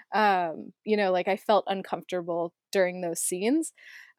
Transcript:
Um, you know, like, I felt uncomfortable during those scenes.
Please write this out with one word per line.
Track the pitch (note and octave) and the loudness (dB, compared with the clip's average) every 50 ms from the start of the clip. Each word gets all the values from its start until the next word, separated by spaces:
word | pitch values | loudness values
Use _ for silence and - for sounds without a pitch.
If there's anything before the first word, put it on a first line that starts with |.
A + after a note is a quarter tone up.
| - - - | -12 -4 0
Um, | G3+ G#3+ G#3 G3 F#3 F3 E3 D#3 D#3 - - - _ - | 2 4 4 4 2 0 -2 -4 -8 -12 -16 -18 _ -2
you | G#3 G#3+ G#3 | 0 0 2
know, | G#3 F#3 | 2 2
like, | F#3 F3+ F3+ G#3 | 2 0 2 0
I | F#3+ A3 | -2 -2
felt | - - A3 G3 - - | 2 4 4 4 4 2
uncomfortable | G3 G3 F#3 - - E3 E3+ - - F3+ F3 E3+ E3+ E3+ E3+ F3 _ _ _ - | -4 -4 -4 -6 -8 -8 -8 -6 -6 -6 -4 -4 -4 -2 -4 -4 _ _ _ -4
during | - G3 F#3 F3+ F3+ F3+ | 0 2 2 2 0 -4
those | F3+ E3+ E3 - | -6 -6 -4 -4
scenes. | - - F#3 F3+ F#3+ A3 C#4 D#4+ D#4 - - _ - - - - - - _ | -4 -4 -4 -2 0 2 2 2 0 -2 -8 _ -20 -20 -20 -20 -20 -18 _